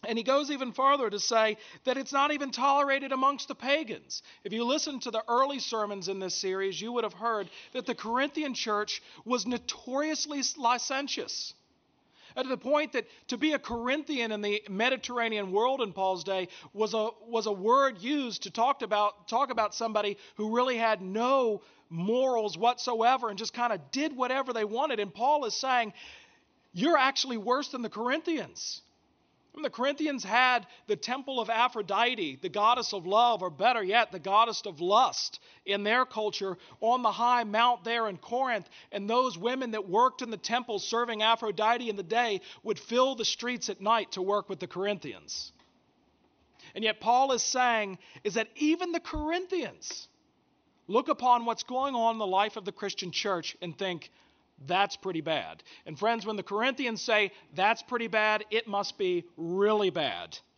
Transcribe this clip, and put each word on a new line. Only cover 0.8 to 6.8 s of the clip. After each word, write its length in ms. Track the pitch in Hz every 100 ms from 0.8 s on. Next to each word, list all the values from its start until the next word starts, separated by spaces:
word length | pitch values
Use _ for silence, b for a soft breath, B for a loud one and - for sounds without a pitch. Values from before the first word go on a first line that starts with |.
| 269 285 233
to 100 | 202
say 380 | - 226 220 214 B B
that 120 | - 254
it's 160 | 269
not 200 | 277 285
even 180 | 294 277
tolerated 640 | 240 269 277 277 269 269
amongst 360 | 262 262 277 -
the 60 |
pagans. 680 | 285 247 285 269 151 - - B B
If 80 | 202
you 120 | 214
listen 360 | 233 294 302 269
to 100 | 247
the 140 | 220 220
early 320 | 240 269 277
sermons 500 | - 226 208 202 175
in 100 | 196
this 160 | 190
series, 440 | 175 190 185 196
you 140 | 165